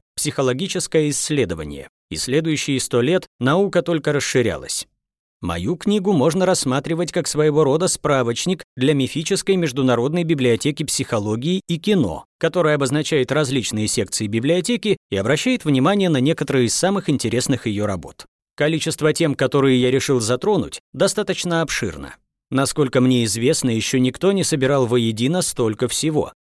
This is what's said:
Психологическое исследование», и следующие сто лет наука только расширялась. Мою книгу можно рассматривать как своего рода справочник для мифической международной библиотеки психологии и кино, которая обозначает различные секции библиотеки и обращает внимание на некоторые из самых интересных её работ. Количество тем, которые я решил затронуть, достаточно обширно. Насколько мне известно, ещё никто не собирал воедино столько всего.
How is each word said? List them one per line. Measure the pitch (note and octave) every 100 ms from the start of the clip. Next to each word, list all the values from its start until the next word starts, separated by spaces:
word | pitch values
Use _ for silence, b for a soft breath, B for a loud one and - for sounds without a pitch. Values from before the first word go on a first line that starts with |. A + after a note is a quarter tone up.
| _
Психологическое | - D3 C#3+ C3+ B2+ F#3+ - - D#3+ D3+
исследование», | C#3+ - D3 G2 E2 D2+ C#2+ - _ _
и | D#2+
следующие | - C#3+ E3 D3+ - C3
сто | - B2
лет | B2 F3+ - -
наука | B2 E3+ G3+ F3
только | E3 E3 D3+
расширялась. | C#3+ - C3 A2+ D2+ - - - _ _ _ _ _
Мою | F2 E2+ F2+ E3+
книгу | - G#3 F#3
можно | F3 C#3+ F#3
рассматривать | F#3 F#3 C3 C3+ - E3 F3
как | F3 D3+
своего | D3+ D3+ D3
рода | C#3+ D#3 F3+
справочник | - - C3+ A#2 A#2+ F3 F#3 - -
для | C3+
мифической | D3 B2+ D3+ E3 G3 - F#3
международной | D#3+ B2+ C3 A#2+ B2+ F3
библиотеки | E3 D#3 B2+ A2+ D3 D3
психологии | C3 - C3 A2+ G#2 A2+ D3 F#3 -
и | E3
кино, | G3+ G3 G#2 D2 - _
которая | E3 F3+ D#3
обозначает | D3+ C3+ D3 D3+ D3+ B2+
различные | C#3+ C#3 C3+ - G#2+ G#2+
секции | - G2+ - G#2+
библиотеки | A2 C3+ F3 E3+ A#3+ G#3+ G3 _
и | G2
обращает | G2+ D3+ B3+ B3+
внимание | D3+ C3 D3 G3+ F#3
на | C3+
некоторые | C3+ E3 D3 C3 A#2
из |
самых | - F3+ G3 -
интересных | C3+ A2+ A#2 - B2+ A2+
её | G2+ G#2
работ. | F#2 - - - _ _ -
Количество | D3 D#3+ E3 - D3+
тем, | D3+ E3
которые | C3+ C3 C#3+ C3+ B2+
я | B2+
решил | C3 C3+ B2+
затронуть, | A2 B2 G#3 G3 E2 - -
достаточно | C3+ G3 - G3+ E3+ F3 E3
обширно. | D#3 - G#2 D2+ C2+ - _ _ _
Насколько | C3 C3+ - C3+ C3+
мне | B2+ B2+
известно, | A2+ A#2 B2 D#3+ B2+
ещё | A2+ - C3+
никто | B2+ - F#3
не | G3
собирал | - D3+ C3 C#3+ A#2+
воедино | B2 A2+ G#2+ B2+ F3+
столько | E3+ - A2+ G#2+ B2
всего. | - D#3 D3+ D2 -